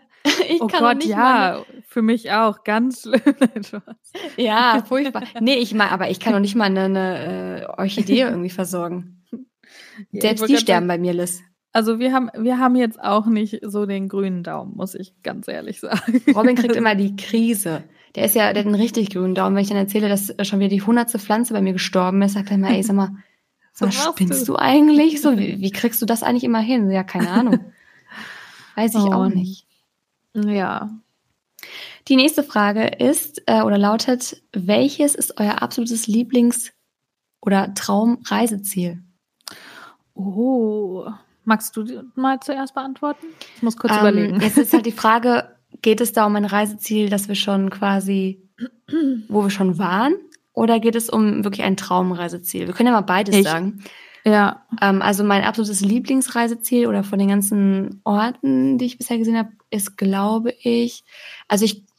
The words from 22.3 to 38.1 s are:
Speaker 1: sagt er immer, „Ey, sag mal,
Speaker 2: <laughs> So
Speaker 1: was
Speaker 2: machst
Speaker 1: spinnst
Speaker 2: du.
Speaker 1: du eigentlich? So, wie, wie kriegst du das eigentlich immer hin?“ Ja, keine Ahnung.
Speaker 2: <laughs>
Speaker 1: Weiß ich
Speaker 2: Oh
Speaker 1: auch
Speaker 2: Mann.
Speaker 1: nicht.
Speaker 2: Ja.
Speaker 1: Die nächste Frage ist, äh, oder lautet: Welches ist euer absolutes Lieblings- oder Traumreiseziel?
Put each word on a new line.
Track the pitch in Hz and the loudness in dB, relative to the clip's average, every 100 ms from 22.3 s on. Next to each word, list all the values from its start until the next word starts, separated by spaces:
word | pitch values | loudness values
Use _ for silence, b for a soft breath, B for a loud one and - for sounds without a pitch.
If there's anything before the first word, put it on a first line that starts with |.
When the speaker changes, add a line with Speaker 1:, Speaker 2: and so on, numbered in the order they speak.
Speaker 1:
sagt | 202 196 | 0 -2
er | 202 | 0
immer, | 190 | 2
„Ey, | 208 | 0
sag | 208 196 | 2 0
mal, | 196 196 B B | 0 -4 B B
Speaker 2:
<laughs> | _ _ _ | _ _ _
So | - 196 | -4 -2
Speaker 1:
was | 262 | 0
Speaker 2:
machst | 311 330 | -2 0
Speaker 1:
spinnst | 180 269 | 0 0
Speaker 2:
du. | 233 | -2
Speaker 1:
du | - | 0
eigentlich? | - 285 302 294 320 294 | 4 6 8 6 4 2
So, | 302 226 | 2 2
wie, | 202 196 | 0 -4
wie | 196 | -4
kriegst | 196 233 226 | -2 -2 -2
du | 226 | -2
das | 233 | -2
eigentlich | - 240 | 0 0
immer | 254 226 | 0 0
hin?“ | 220 254 196 | 2 2 2
Ja, | 190 | 0
keine | 185 180 175 | -2 -2 0
Ahnung. | 196 240 240 | 2 4 2
Speaker 2:
<laughs> | - - _ _ _ - - - - - - | 0 -20 _ _ _ -18 -18 -18 -20 -20 -12
Speaker 1:
Weiß | - 226 | -2 0
ich | 220 | 2
Speaker 2:
Oh | 202 | 2
Speaker 1:
auch | 190 | 4
Speaker 2:
Mann. | 190 | 2
Speaker 1:
nicht. | 185 185 190 _ _ _ _ _ _ _ | 0 -2 -8 _ _ _ _ _ _ _
Speaker 2:
Ja. | 214 208 202 185 - 214 220 _ _ _ _ _ _ B B B B - | -4 -2 0 -2 -4 -8 -14 _ _ _ _ _ _ B B B B 2
Speaker 1:
Die | |
nächste | 262 277 311 | 4 4 2
Frage | 294 214 208 208 226 | -2 0 0 0 -2
ist, | - 247 311 - - - | 0 0 0 -4 -8 0
äh, | 220 | 2
oder | 214 202 | 2 2
lautet: | 202 226 - 247 - - _ | 2 0 0 -2 -4 -14 _
Welches | 202 180 208 277 - 285 - | -6 0 2 2 2 0 0
ist | - - | -6 -2
euer | 208 214 | -2 -2
absolutes | 247 - 233 226 - | -4 -4 -4 -4 -2
Lieblings- | 220 240 247 240 240 - _ _ _ _ _ _ _ | 0 2 2 2 2 -6 _ _ _ _ _ _ _
oder | 208 196 196 | 0 0 0
Traumreiseziel? | 196 - 202 226 | -4 -2 0 2